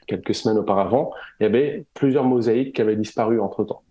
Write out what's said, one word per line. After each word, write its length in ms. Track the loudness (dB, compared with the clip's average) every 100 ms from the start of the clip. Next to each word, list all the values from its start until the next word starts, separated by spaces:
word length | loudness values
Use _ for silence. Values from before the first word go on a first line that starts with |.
| -8
quelques 260 | -6 -4
semaines 240 | -2 0 0
auparavant, 540 | 2 0 2 2 0 -8 -14 -2
il 60 |
y 20 | 2
avait 400 | 2 0 -4 -12
plusieurs 300 | -2 0 2
mosaïques 500 | 2 2 2 0 0
qui 80 | 0
avaient 140 | 0 0
disparu 420 | -2 -2 0 0
entre-temps. 420 | 0 -4 -6 -8 _